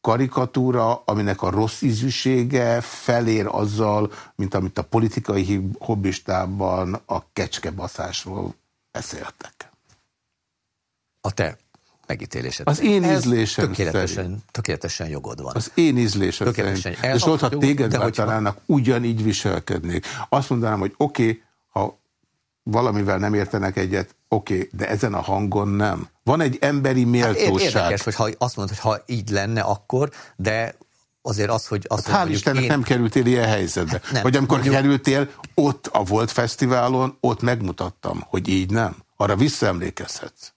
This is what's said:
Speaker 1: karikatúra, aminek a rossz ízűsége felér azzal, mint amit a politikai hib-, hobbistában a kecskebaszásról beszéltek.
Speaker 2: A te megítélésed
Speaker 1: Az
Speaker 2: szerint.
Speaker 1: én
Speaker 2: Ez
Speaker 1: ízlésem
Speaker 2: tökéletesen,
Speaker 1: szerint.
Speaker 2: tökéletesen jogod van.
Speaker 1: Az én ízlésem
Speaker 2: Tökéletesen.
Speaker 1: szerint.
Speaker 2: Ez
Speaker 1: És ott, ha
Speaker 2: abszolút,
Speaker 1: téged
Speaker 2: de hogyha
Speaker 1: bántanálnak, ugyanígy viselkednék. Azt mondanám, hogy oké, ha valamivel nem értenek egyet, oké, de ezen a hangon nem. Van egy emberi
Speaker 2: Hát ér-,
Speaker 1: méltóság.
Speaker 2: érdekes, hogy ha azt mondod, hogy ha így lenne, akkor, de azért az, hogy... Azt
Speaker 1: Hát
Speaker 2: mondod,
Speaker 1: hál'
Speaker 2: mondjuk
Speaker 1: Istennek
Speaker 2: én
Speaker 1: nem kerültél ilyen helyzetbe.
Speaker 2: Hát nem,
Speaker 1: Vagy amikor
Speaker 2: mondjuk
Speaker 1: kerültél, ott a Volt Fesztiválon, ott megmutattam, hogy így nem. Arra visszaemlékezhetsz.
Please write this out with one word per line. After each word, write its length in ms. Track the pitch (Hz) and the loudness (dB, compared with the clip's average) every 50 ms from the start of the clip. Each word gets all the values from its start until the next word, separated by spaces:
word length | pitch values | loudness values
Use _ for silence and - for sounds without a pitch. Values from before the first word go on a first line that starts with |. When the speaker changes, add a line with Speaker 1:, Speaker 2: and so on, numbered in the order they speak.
Speaker 1:
karikatúra, 1000 | - 117 110 117 135 127 - 135 127 123 - 139 127 127 123 123 113 113 120 - - | 2 2 2 2 2 0 0 -2 -2 0 0 0 2 2 2 2 2 2 0 0 0
aminek 360 | - 107 107 104 101 101 - | 0 0 2 0 0 0 0
a 80 | - 92 | -2 0
rossz 320 | 90 107 110 113 - - | 2 2 0 0 -2 -2
ízűsége 1000 | - 131 113 107 123 135 120 - - 131 131 123 120 120 - 127 120 117 117 120 | 0 0 0 2 0 -2 -2 0 0 2 2 2 2 2 2 2 2 2 2 0
felér 640 | 117 - - - - - 120 120 120 113 110 107 98 110 | -2 -6 -12 -6 -2 0 2 2 2 2 2 2 0 0
azzal, 640 | - - 104 104 104 107 110 104 104 107 104 101 - - - - _ | 0 0 -2 0 0 0 2 2 2 2 0 -2 -4 -12 -20 -14 _
mint 180 | - 101 95 - | -4 -4 -2 0
amit 240 | 98 92 90 - | -2 -2 -2 -4
a 40 | - | -6
politikai 640 | - - - 113 113 110 - 113 107 - 104 98 95 | -6 0 2 2 2 2 0 -2 -2 0 0 0 2
hib-, 320 | 92 101 95 95 95 95 - | 0 0 -2 -2 -4 -6 -6
hobbistában 1200 | - - 113 101 98 95 92 - _ - 95 92 92 92 98 98 95 92 92 92 92 90 98 - _ | -4 -4 -2 0 0 -2 -4 -4 _ -2 -2 -2 -2 -2 -4 -2 -2 0 0 0 -2 -2 -4 -8 _
a 180 | - 101 95 - _ _ | -6 -8 -8 -8 _ _
kecskebaszásról 1200 | - 101 123 - - - - - 92 87 87 - - 80 - 87 - - 92 92 - - 90 - _ _ _ _ _ _ _ | -6 -4 -4 -6 -8 -8 -8 -8 -8 -10 -10 -8 -10 -10 -8 -8 -10 -10 -8 -8 -6 -8 -8 -10 _ _ _ _ _ _ _
beszéltek. 600 | - - 120 - - - - - _ _ - - _ _ - - _ _ _ _ _ _ _ _ _ _ _ _ _ _ _ _ _ _ _ _ _ _ _ _ _ _ _ _ _ _ | -12 -12 -10 -10 -12 -12 -12 -14 _ _ -20 -20 _ _ -20 -20 _ _ _ _ _ _ _ _ _ _ _ _ _ _ _ _ _ _ _ _ _ _ _ _ _ _ _ _ _ _
Speaker 2:
A 100 | - 104 | -8 -6
te 260 | 98 - 90 78 - _ _ _ _ _ _ _ _ _ _ | -4 -2 -4 -4 -4 _ _ _ _ _ _ _ _ _ _
megítélésed 600 | - - - - - - - - 127 - - 135 | -10 -8 -8 -8 -10 -8 -8 -8 -8 -8 -4 -2
Speaker 1:
Az 80 | 139 147 | -2 0
Speaker 2:
szerint. 180 | - - 214 208 | 2 2 4 4
Speaker 1:
én 100 | 196 180 | 4 4
Speaker 2:
Ez 140 | 160 156 135 120 | 2 2 2 2
Speaker 1:
ízlésem 400 | 123 120 117 110 101 - - 117 | 2 2 2 2 0 0 -2 -2
Speaker 2:
tökéletesen, 420 | 107 92 - 98 80 82 101 92 | -2 0 -2 -2 0 0 0 -2
Speaker 1:
szerint. 360 | 92 - 101 92 90 95 107 - _ | -2 -2 -4 -6 -6 -8 -10 -12 _
Speaker 2:
tökéletesen 560 | - - 107 - 82 85 - 85 - - 87 | -10 -6 -4 -4 -4 -4 -6 -8 -6 -6 -8
jogod 340 | 80 73 71 67 104 - 78 | -8 -8 -8 -8 -10 -12 -10
van. 140 | 67 64 - | -10 -6 -6
Speaker 1:
Az 160 | 117 113 - - | -6 -6 -2 2
én 240 | - 170 156 127 | 2 4 4 4
ízlésem 500 | 123 120 107 101 101 98 92 - - 104 | 4 2 2 2 0 0 0 0 0 -2
Speaker 2:
Tökéletesen. 340 | 98 113 107 101 98 95 95 | 0 0 0 -2 -2 -2 -2
Speaker 1:
szerint. 220 | 87 90 87 - - | -4 -6 -6 -4 -2
Speaker 2:
Ez 120 | 127 135 | 0 2
Speaker 1:
És 100 | - - | 2 4
ott, 140 | 160 160 143 | 4 2 2
ha 60 | 147 | 2
Speaker 2:
abszolút, 200 | 120 131 147 143 | 0 2 2 4
Speaker 1:
téged 260 | 139 147 135 123 110 | 4 4 2 2 2
Speaker 2:
de 60 | 135 | 2
hogyha 260 | 123 101 110 107 - 104 | 2 0 0 0 0 -2
Speaker 1:
bántanálnak, 320 | 101 110 110 107 101 104 - _ | 0 0 0 0 -2 -4 -4 _
ugyanígy 580 | - 160 143 123 127 127 117 120 117 117 110 110 | 2 2 4 4 4 2 2 2 0 0 0 0
viselkednék. 840 | 110 - - - 104 90 85 - - 92 85 80 87 87 80 - - - - - - | 0 0 0 -2 -2 -2 -2 -4 -4 -6 -4 -4 -4 -4 -4 -6 -6 -10 -10 -4 -2
Azt 200 | - 139 131 - | 0 -2 0 0
mondanám, 300 | 131 120 117 110 110 101 | -2 -2 0 0 0 -2
hogy 140 | 95 98 - | -2 -4 0
oké, 460 | _ 147 147 147 - 120 113 110 110 _ _ _ _ _ _ | _ -2 -2 2 0 0 0 0 -2 _ _ _ _ _ _
ha 300 | _ 98 95 - - _ _ _ _ _ _ _ _ _ _ _ _ _ _ | _ -4 -4 -4 -6 _ _ _ _ _ _ _ _ _ _ _ _ _ _
valamivel 540 | 117 107 117 123 120 101 104 98 101 98 | -2 0 2 2 2 2 0 0 0 0
nem 160 | 92 101 104 104 | 0 0 0 0
értenek 440 | 104 95 - - 104 98 95 92 | 0 0 0 -2 -2 -2 -2 -2
egyet, 380 | 98 92 92 98 98 95 - _ _ _ | -2 -2 0 -2 -2 -4 -6 _ _ _
oké, 420 | _ 113 107 - - 104 92 - - | _ -2 -2 0 -2 -4 -4 -4 -6
de 160 | - 95 107 - | -6 -6 -4 -2
ezen 240 | 104 101 131 113 98 | -2 -2 0 -2 -2
a 80 | 92 | -2
hangon 460 | - - 98 98 104 98 92 104 101 | -2 -2 -2 0 0 0 0 0 0
nem. 400 | 101 101 101 104 104 95 - - - _ _ _ | 0 0 0 0 0 -2 -4 -8 -12 _ _ _
Van 180 | 120 143 160 | 0 2 2
egy 160 | 160 139 131 - | 2 0 0 0
emberi 380 | - 143 147 143 135 135 131 127 | 0 0 2 2 0 2 2 4
Speaker 2:
Hát 360 | 120 117 120 123 120 113 104 | 4 4 4 4 4 2 2
ér-, 0 | |
Speaker 1:
méltóság. 480 | - - - - - 196 151 113 110 87 | 2 2 2 4 4 2 2 2 2 2
Speaker 2:
érdekes, 200 | 85 92 98 - | 2 0 -2 -2
hogy 120 | 113 104 | -4 -2
ha 120 | - 113 107 - | 0 -2 -2 0
azt 180 | - 120 127 - | -2 -4 -4 -2
mondod, 220 | - 101 95 101 | -4 -6 -6 -6
hogy 140 | - - 120 | -2 0 -2
ha 120 | 107 101 - | -2 -2 -4
így 240 | - 127 113 98 107 | -6 -6 -6 -4 -2
lenne, 320 | 101 98 98 107 113 110 | -2 0 0 0 0 0
akkor, 480 | - 98 - - _ - - 127 147 143 - - - - - | 0 0 -2 -4 _ -2 0 0 0 -2 -4 -16 -20 -20 -10
de 400 | - 131 113 107 113 113 113 - _ - _ _ _ _ _ _ _ | -4 -2 0 0 0 -2 -4 -8 _ -20 _ _ _ _ _ _ _
azért 280 | _ 120 107 104 104 107 | _ -4 -2 0 0 0
az, 180 | 113 107 - | 0 -2 -2
hogy... 180 | - 110 104 - | -2 -4 -6 -2
Azt 200 | - 110 104 - | -2 -4 -4 0
Speaker 1:
Hát 40 | - | 2
Speaker 2:
mondod, 40 | 196 | 2
Speaker 1:
hál' 20 | 202 | 2
Speaker 2:
mondjuk 180 | 180 160 151 | 2 2 0
Speaker 1:
Istennek 240 | 104 - 151 135 135 127 | 0 0 2 2 2 2
Speaker 2:
én 40 | |
Speaker 1:
nem 160 | 120 151 139 117 | 2 2 0 2
kerültél 420 | - 131 123 120 110 - 135 123 | 2 2 2 2 2 2 4 4
ilyen 220 | 120 127 123 117 | 4 4 4 4
helyzetbe. 440 | 110 107 101 95 80 - 98 87 80 | 2 2 2 0 -2 -2 -2 -2 -2
Speaker 2:
Hát 200 | - - - - | -2 -4 -4 -2
nem, 100 | 139 120 101 | -2 0 2
Speaker 1:
Vagy 120 | 131 127 | 4 4
amikor 200 | 139 139 - 151 | 4 4 4 2
Speaker 2:
mondjuk 180 | 135 127 139 139 | 2 4 4 4
Speaker 1:
kerültél, 540 | 135 135 139 143 135 139 147 135 139 143 143 - - - - - | 4 4 4 4 4 2 2 2 2 0 -2 -6 -18 -20 -2 0
ott 340 | - 147 143 131 - - | 2 2 2 0 -2 -8
a 160 | - - - 104 | -2 0 0 2
Volt 280 | 87 104 110 117 113 | 2 2 2 2 2
Fesztiválon, 840 | - - 120 110 - - 135 123 127 123 120 123 131 127 131 131 143 _ | 0 0 0 0 0 0 0 2 4 2 2 2 2 2 0 0 -2 _
ott 220 | - 123 113 - | 0 0 0 0
megmutattam, 840 | 120 123 123 117 104 92 85 - - 85 - _ - - 85 85 - | 0 0 0 0 -2 -6 -4 -6 -8 -8 -8 _ -6 -6 -6 -6 -6
hogy 200 | - - 92 85 | -4 -4 -2 0
így 220 | 82 95 92 92 92 | 2 0 0 2 0
nem. 240 | 107 113 113 90 - - _ _ _ | 0 0 0 -2 -4 -10 _ _ _
Arra 200 | _ 104 101 101 | _ 0 2 4
visszaemlékezhetsz. 1160 | 95 131 156 - - - 104 90 87 90 - - - - - - - - - _ _ - - _ | 4 2 2 2 0 0 0 0 0 -4 -6 -6 -8 -12 -10 -10 -12 -12 -14 _ _ -20 -20 _